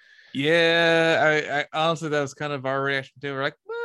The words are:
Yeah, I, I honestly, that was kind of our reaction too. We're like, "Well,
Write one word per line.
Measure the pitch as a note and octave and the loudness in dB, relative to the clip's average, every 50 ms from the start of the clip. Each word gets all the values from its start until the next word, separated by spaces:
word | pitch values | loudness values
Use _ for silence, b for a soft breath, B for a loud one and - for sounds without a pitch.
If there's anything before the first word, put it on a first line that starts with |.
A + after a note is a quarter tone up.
| b b b b b b b | b b b b b b b
Yeah, | B2+ C#3 D3+ E3 E3+ E3 E3 E3 E3+ E3+ E3 E3 E3 E3 E3 D#3+ A#2+ C#3 | -2 0 2 4 4 4 4 4 4 4 4 4 4 4 4 4 4 4
I, | D#3 D3+ D3+ D3 F#2 C3+ C#3+ | 4 2 2 0 -2 -4 -4
I | C#3+ - - D#3 D#3 E3 | -4 -4 -4 -2 0 0
honestly, | E3 D3+ E3 D#3 | -2 -2 -4 -4
that | D3 D3 | -2 -2
was | C#3+ C3+ - | -2 -4 -6
kind | - D3+ D3 D3 | -10 -8 -8 -8
of | C#3 B2+ | -6 -4
our | C3+ C3+ C#3 C3+ | -4 -4 -2 -2
reaction | C#3 C#3 C3+ B2+ - - B2+ C3+ | -2 -2 -4 -6 -8 -14 -12 -10
too. | C#3+ C#3 | -8 -6
We're | C3+ C3+ | -4 -6
like, | D3+ - _ _ | -6 -6 _ _
"Well, | - A4+ A#4 | -12 -10 -10